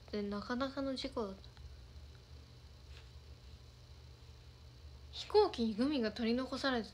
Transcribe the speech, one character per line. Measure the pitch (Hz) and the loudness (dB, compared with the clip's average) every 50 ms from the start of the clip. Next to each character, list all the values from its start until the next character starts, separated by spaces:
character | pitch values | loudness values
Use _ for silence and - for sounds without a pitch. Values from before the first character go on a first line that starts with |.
| - - | -10 -4
て | - 208 | -2 0
な | 202 202 202 208 202 | 0 0 0 0 0
か | - 247 | 0 0
な | 240 269 269 | 2 0 0
か | 269 277 269 | 0 0 0
の | 269 269 | 0 0
事 | 254 - 269 | 0 -2 -2
故 | - 262 226 | 0 0 -2
だ | 196 | -2
っ | 190 | -2
た。 | - - - - - - - - - - - - - - - - - - - - - - - - - - - - - - - - - - - - - - - - - - - - - - - - - - - - - - - - - - - - - - - - - - - - - - - - - - - - | -8 -12 -14 -14 -12 -12 -12 -12 -14 -14 -14 -14 -14 -14 -14 -16 -16 -16 -16 -16 -16 -16 -16 -18 -18 -18 -18 -18 -18 -16 -16 -16 -14 -14 -16 -16 -16 -16 -16 -16 -16 -16 -16 -16 -16 -16 -18 -18 -18 -18 -18 -18 -16 -16 -16 -16 -16 -16 -16 -16 -16 -18 -18 -18 -18 -18 -18 -18 -16 -16 -16 -16 -14 -14 -12 -10
飛 | - - - | -10 0 6
行 | - 415 427 381 | 10 10 10 10
機 | 427 - 233 | 8 4 4
に | 226 214 | 4 4
グ | 190 247 | 6 6
ミ | 277 311 277 226 | 6 6 6 4
が | 214 208 | 4 2
取 | - 240 220 233 | 2 4 4 4
り | |
残 | 247 262 262 - 262 | 4 2 0 0 0
さ | - 277 | 2 4
れ | 262 240 208 | 4 4 2
て | - | -2